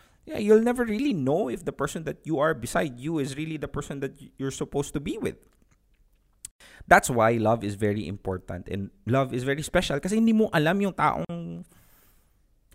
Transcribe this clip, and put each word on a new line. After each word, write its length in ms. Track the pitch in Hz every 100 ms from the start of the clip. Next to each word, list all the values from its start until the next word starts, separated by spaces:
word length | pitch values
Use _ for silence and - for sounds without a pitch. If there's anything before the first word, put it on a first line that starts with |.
| _ _ -
Yeah, 80 | 311
you'll 240 | 208 214
never 240 | 233 247 233
really 320 | 214 285 185
know 320 | 131 160 240
if 160 | 196 -
the 80 |
person 320 | - 135 175 156
that 160 | -
you 160 | 151 151
are 160 | 156
beside 480 | 143 117 175 165 120
you 160 | 139 165
is 160 | 135
really 240 | 135 160 156
the 140 | 143
person 340 | 143 143 143 139
that 80 | -
y-, 80 | - -
you're 160 | 135
supposed 400 | - 147 139 143
to 80 | 147
be 160 | 156 415
with. 240 | 254 - _ _ _ _ _ _ _ _ _ _ - _ - - -
That's 240 | 185 -
why 320 | 120 110 117
love 240 | 110 117 104
is 80 |
very 320 | 101 107 104 80
important 640 | 101 95 95 - 92 -
and 240 | 95 98 - -
love 240 | 131 131
is 80 | 123
very 240 | 127 143 151
special 320 | 175 - 143
kasi 240 | 185 220
hindi 160 | 226 220
mo 160 | 214
alam 240 | 170 151 196
yung 160 | 202
taong, 720 | - 147 - 170 170 170 170 175 - - - _ _ _ _ _ _ _